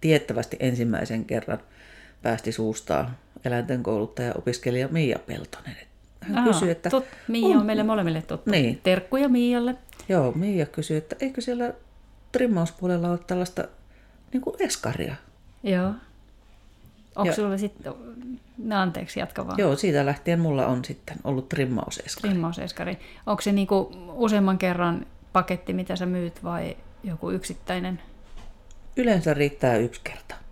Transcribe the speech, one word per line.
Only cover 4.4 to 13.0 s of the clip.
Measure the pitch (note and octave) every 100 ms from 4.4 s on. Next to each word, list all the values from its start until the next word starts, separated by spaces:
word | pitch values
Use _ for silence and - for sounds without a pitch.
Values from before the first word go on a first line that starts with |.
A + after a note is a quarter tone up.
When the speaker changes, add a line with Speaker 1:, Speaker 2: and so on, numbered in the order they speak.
| - A#2+ - B2 C3+
Speaker 1:
Mia | E3 D3 -
Peltonen. | - - - - - - - - - -
Hän | - G#3
Speaker 2:
Aa, |
Speaker 1:
kysyi, | A#3+ F#3 F#3
että | E3+ F3
Speaker 2:
tut-, | C4+ C4 - -
Mia | A#3 D4
on | D#4
Speaker 1:
on | G#3
Speaker 2:
meille | G#3+
molemmille | G#3+ A3 F3 D#3+
tuttu. | - D#3+ -
Speaker 1:
Niin. | G3 B2+ -
Speaker 2:
Terkkuja | - F#3 F#3 C4 C#4+
Mialle. | B3 A#3+ A#3+ A#3+ B3+ - - -
Speaker 1:
Joo, | F#3+ C3
Miia | C3+ G3 F#3+ D3
kysyi, | - D3+ D#3
että | D#3 -
eikö | C4+ C4
siellä | B3 A#3+ A#3+ - - - - - -
trimmauspuolella | B3+ B3 G3 E3 - F#3 F3+